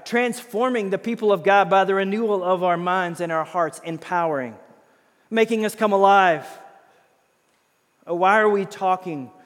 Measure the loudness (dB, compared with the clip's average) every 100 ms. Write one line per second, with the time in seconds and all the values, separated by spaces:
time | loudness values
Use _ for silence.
0 | -6 -2 -2 -4 -8 -4 -2 -2 -2 -4
1 | -4 -2 0 2 4 4 4 2 2 0
2 | -2 -2 -2 0 0 0 0 0 0 -2
3 | -2 -4 -4 -4 -4 -2 -4 -4 -10 -10
4 | -4 -2 -2 -2 -6 -12 -20 _ _ _
5 | _ _ _ -2 0 0 -2 -2 0 4
6 | 6 6 4 2 -4 -18 -20 -20 _ _
7 | _ _ _ _ _ _ _ _ _ _
8 | -8 0 4 4 4 0 -2 -4 -2 -2
9 | -4 -10 -12 -18